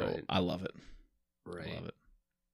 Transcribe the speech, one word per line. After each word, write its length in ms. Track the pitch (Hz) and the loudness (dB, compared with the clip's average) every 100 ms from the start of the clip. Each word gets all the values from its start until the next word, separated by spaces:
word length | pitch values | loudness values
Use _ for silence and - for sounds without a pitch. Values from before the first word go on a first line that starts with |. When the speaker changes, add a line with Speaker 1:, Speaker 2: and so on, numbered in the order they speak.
| - | 2
Speaker 1:
Right. 180 | - - | 0 2
Speaker 2:
I 100 | 92 | 4
love 240 | 90 90 | 4 2
it. 80 | 95 - - - - _ _ _ - | -4 -6 -14 -18 -20 _ _ _ -10
Speaker 1:
Right. 220 | - - | -8 -6
Speaker 2:
I 40 | 85 | -6
love 100 | 85 | -6
it. 100 | - - - _ _ _ | -10 -20 -20 _ _ _